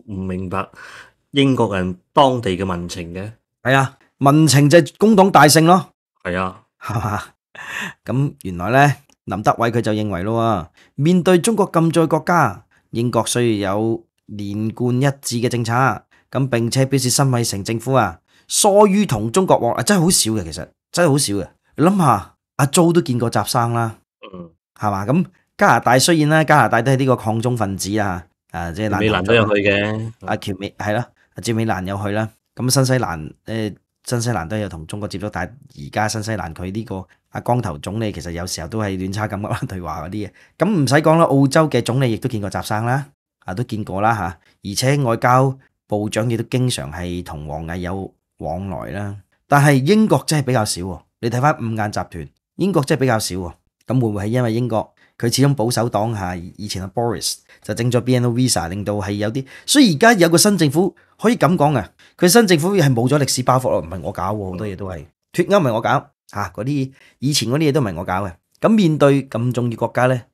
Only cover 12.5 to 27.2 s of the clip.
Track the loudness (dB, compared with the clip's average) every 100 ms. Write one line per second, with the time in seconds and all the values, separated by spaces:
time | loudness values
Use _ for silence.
12.5 | -2 _ _ _ -4 -2 0 -2 0 0
13.5 | 0 -2 -2 -2 -2 -8 _ -18 -12 -8
14.5 | -4 -6 -2 0 2 0 -2 -6 -2 -2
15.5 | -2 -2 0 0 -2 -10 _ _ -4 -2
16.5 | 0 0 0 0 0 0 2 2 0 -2
17.5 | -4 -6 -6 0 0 0 -4 _ _ _
18.5 | 0 4 6 6 6 2 0 0 0 2
19.5 | 2 2 -2 2 2 4 2 0 -4 -6
20.5 | -12 -14 _ _ 0 2 2 0 -4 -6
21.5 | _ _ 0 2 4 2 2 -2 _ _
22.5 | -2 0 4 4 4 0 -2 0 -2 -2
23.5 | 0 0 0 -4 -6 _ _ -20 -18 -18
24.5 | _ _ _ -4 -4 0 0 -2 _ _
25.5 | 0 2 4 4 2 4 2 4 2 4
26.5 | 4 4 2 2 2 2 0